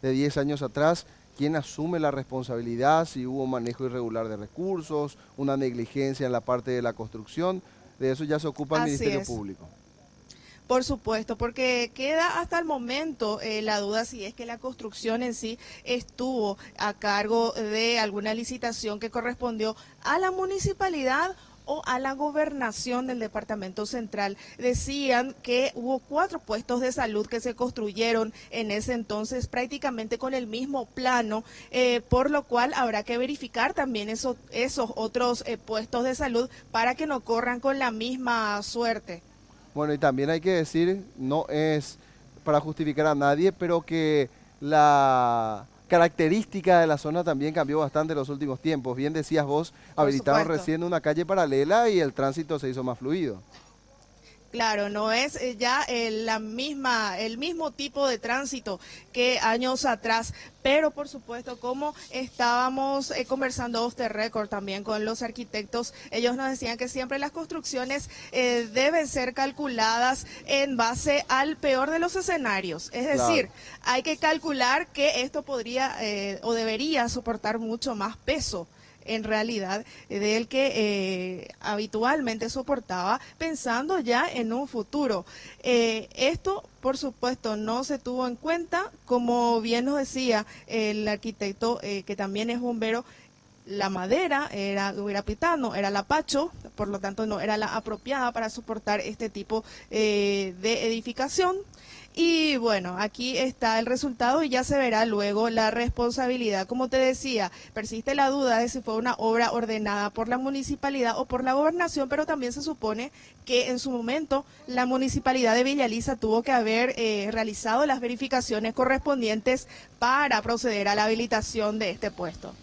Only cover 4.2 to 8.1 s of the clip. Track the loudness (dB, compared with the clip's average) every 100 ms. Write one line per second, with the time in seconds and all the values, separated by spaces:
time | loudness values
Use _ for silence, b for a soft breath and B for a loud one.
4.2 | -4 -6 -10 -8 -4 -4 -4 -4 -4 -8
5.2 | B -4 -2 0 0 -2 -6 -2 -2 -2
6.2 | 0 -2 0 -2 0 -2 -2 -4 -10 -10
7.2 | -12 -2 -2 -2 -8 B B -4 -2